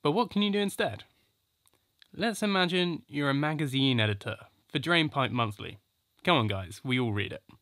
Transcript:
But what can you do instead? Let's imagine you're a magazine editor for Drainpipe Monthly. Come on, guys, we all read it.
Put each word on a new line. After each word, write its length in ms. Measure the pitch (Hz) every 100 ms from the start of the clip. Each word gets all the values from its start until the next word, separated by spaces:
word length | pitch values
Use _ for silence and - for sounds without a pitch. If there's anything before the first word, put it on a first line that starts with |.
But 100 | 151
what 180 | 175 226
can 120 | 202
you 100 | 208
do 80 | 202
instead? 440 | 202 - 202 101 - _ _ _ _ _ _ _ _ _ -
Let's 280 | - 226 208
imagine 600 | 214 196 180 180 175 160 -
you're 220 | 143 143
a 40 |
magazine 640 | 139 151 151 151 135 135 123
editor 360 | 107 101 - - - _ _
for 100 | 156
Drainpipe 540 | 135 170 156 143 127
Monthly. 460 | 123 113 107 - 101 _ _ _ _
Come 120 | - 165
on, 100 | 107
guys, 340 | 98 90 101
we 160 | 135 127
all 140 | 120
read 200 | 104 98
it. 100 | - _ -